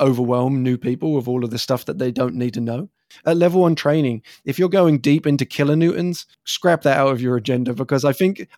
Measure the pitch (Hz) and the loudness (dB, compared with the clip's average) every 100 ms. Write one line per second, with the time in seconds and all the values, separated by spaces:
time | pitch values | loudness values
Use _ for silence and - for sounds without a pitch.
0 | 135 123 120 123 127 135 127 123 127 127 | 0 2 0 0 0 0 0 -2 -4 -4
1 | 160 147 120 127 120 120 - 127 - 90 | -2 -2 -2 -4 -4 -6 -4 -4 -4 -4
2 | 127 127 127 104 123 117 117 120 202 _ | -4 -2 -4 -2 -4 -4 -6 -6 -10 _
3 | _ - - 170 175 185 175 160 147 156 | _ -8 -2 2 2 4 2 2 0 0
4 | 139 113 - - - 131 180 196 175 143 | 0 -4 -10 -12 -6 -2 2 4 4 4
5 | 143 147 147 143 135 - 143 156 165 - | 2 2 2 0 -2 -2 0 2 2 0
6 | 180 170 - _ - - 180 165 147 143 | -4 -6 -12 _ -10 -2 0 2 2 2
7 | 139 127 127 123 110 123 123 117 131 135 | 2 0 0 -2 0 -2 -2 -4 -2 0
8 | 143 135 185 196 196 | 0 2 0 -2 -10